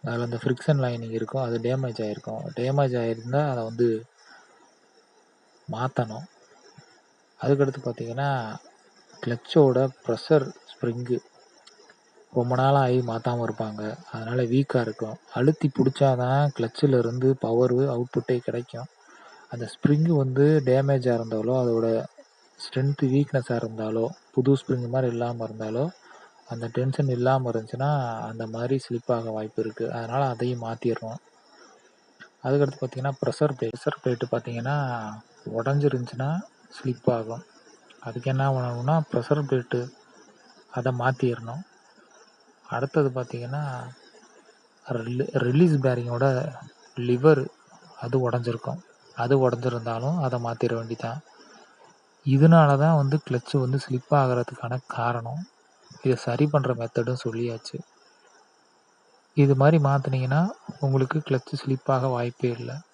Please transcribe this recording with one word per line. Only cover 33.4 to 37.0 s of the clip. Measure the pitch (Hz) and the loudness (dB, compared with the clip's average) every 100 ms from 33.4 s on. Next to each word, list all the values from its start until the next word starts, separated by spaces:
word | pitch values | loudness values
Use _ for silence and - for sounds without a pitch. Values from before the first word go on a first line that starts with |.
| 151 131 | 0 0
பிளேட். | 113 | -6
ப்ரெஷர் | 117 - - | -4 -6 -4
பிளேட்டு | 127 120 120 | -2 -2 -2
பார்த்தீங்கன்னா, | 120 120 117 123 147 135 120 107 107 - - - 113 | -4 -4 -8 -4 -2 -2 -6 -8 -12 -18 -16 -8 -4
உடஞ்சிருந்துச்சுன்னா | 127 143 143 131 123 123 135 170 - _ _ | 0 2 2 0 -4 -6 -4 -4 -6 _ _
ஸ்லிப் | - 131 120 | -8 -6 -2